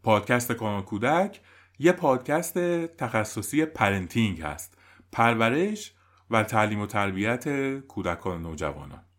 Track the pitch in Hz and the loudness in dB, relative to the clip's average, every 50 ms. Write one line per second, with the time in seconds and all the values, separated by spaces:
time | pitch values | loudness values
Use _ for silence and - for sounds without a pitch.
0 | - 117 110 104 104 - 123 120 120 - 120 - 110 107 101 101 92 - 107 101 | 4 4 4 4 4 2 0 0 0 -2 -4 -4 -2 -2 -2 -4 -4 -6 -4 -2
1 | 113 127 156 175 196 196 - - _ _ - - _ _ _ - 135 170 180 180 | 0 2 2 2 2 0 -4 -14 _ _ -20 -20 _ _ _ 2 2 2 2 4
2 | 175 143 131 127 - - 147 165 170 - - 180 175 175 175 170 165 165 - - | 2 2 2 2 2 0 -2 0 -2 -2 -2 -2 0 0 0 -2 -2 -6 -6 -8
3 | 135 117 - 113 107 - - 110 95 - - 147 160 156 - - 113 101 98 98 | -6 -2 0 0 0 0 -4 -8 -6 -2 0 0 0 0 0 0 2 2 2 0
4 | 92 82 - 113 113 104 90 78 80 76 73 - - - _ _ _ - - - | -2 -2 0 2 2 2 0 -4 -6 -8 -8 -10 -14 -18 _ _ _ -20 -20 -20
5 | - _ - - 117 117 117 110 113 117 123 151 185 208 214 208 - - _ _ | -20 _ 0 2 4 4 4 4 2 2 2 2 0 -2 -2 -6 -10 -16 _ _
6 | _ _ _ _ _ _ 113 110 107 - 117 107 107 107 107 104 104 101 - 104 | _ _ _ _ _ _ 2 2 2 4 2 2 2 2 0 -2 -4 -2 0 0
7 | 101 101 95 95 104 113 120 123 - 151 143 139 135 135 135 139 135 - - 104 | 0 0 0 0 0 0 -2 -2 -2 -4 -2 -2 -2 -2 -4 -6 -10 -12 -10 -4
8 | 92 90 85 - - 95 90 85 82 82 80 76 78 76 71 73 69 69 67 - | -4 -4 -4 -2 -4 -6 -6 -4 -6 -8 -6 -4 -6 -6 -6 -6 -14 -16 -16 -20
9 | _ _ _ | _ _ _